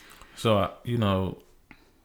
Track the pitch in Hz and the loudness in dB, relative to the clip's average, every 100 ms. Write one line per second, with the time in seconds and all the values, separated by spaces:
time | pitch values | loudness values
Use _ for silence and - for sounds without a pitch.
0 | - - - - 117 104 95 - 123 120 | -20 -20 -20 -4 0 2 0 -6 -6 0
1 | 104 95 92 - - - - - _ _ | 2 0 -2 -6 -16 -20 -20 -20 _ _